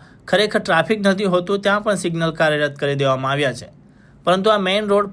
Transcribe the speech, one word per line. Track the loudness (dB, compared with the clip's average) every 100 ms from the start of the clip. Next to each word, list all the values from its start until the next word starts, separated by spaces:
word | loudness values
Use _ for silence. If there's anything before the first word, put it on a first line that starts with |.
| -12 -20 -2
ખરેખર | 0 2 -2
ટ્રાફિક | 0 0 2 0
નથી | 0 0 0
હોતું | 0 0 -2 0
ત્યાં | 0
પણ | 0 -2
સિગ્નલ | -2 -2 -2 0
કાર્યરત | 0 2 -2 -2
કરી | -4 0
દેવામાં | 0 0 -2
આવ્યા | -2 -2 -4
છે, | -12 -20 -20 _ -20 -6
પરંતુ | 0 2 2
આ | 2 2
મેઇન | -2 2
રોડ | 0 0